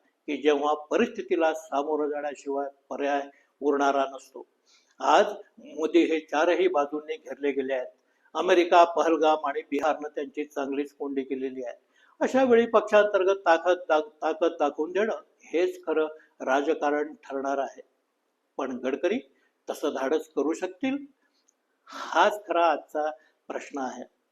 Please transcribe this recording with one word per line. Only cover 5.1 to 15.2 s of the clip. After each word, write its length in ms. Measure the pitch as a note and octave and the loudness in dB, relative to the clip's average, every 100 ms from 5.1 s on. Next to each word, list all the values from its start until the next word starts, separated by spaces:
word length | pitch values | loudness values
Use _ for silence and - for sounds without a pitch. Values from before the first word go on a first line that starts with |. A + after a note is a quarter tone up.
| D#3 G#3 - - _ | 4 4 -2 -16 _
मोदी 440 | - - D#3 E3+ | -16 -6 2 4
हे 160 | D3 D#3+ | 4 0
चारही 480 | - D3+ E3+ E3+ F#3 | -2 0 2 2 2
बाजूंनी 500 | D3 C#3+ D3+ D3+ D#3 | 0 -2 -4 -8 -12
घेरले 340 | - C3 C#3+ | -12 -6 -4
गेले 220 | C3+ C3 | -2 -2
आहेत. 140 | C3+ B2+ - _ _ _ | -4 -6 -12 _ _ _
अमेरिका, 500 | D#3 F3 F#3 F3 F3+ | -4 2 2 6 6
पहलगाम 640 | E3+ E3 D#3 D#3+ D#3 D#3 D3 | 6 4 2 2 2 2 0
आणि 160 | C#3+ | -6
बिहारनं 460 | D#3+ C#3 D3+ C#3+ D3 | -4 -2 0 -2 -6
त्यांची 380 | E3 C#3+ D3 D3 | -8 -8 -8 -8
चांगलीच 480 | - C#3 C#3 C#3+ | -6 -4 -4 -6
कोंडी 300 | - C#3+ C#3 | -8 -6 -6
केलेली 400 | C3 C3 C3+ C3 | -6 -6 -6 -8
आहे. 120 | B2 - _ _ _ - | -12 -14 _ _ _ -4
अशा 240 | D#4 B3+ | 0 2
वेळी 220 | C4+ A#3 A#3 | 4 4 4
पक्षांतर्गत 720 | A3 G#3 G#3+ G#3 G3 F#3 G3 | 2 4 4 4 4 2 2
ताकद 380 | F3+ E3 F3 F3+ F3+ | 2 2 4 0 2
दा-, 120 | D#3 | 0
ताकद 500 | D3+ - D#3 D#3 E3+ E3 | 0 -4 -4 0 -2 0
दाखवून 320 | D3 D#3+ D#3 | -2 -2 -4
देणं 240 | F#3 A3 D#3 | -2 -2 -4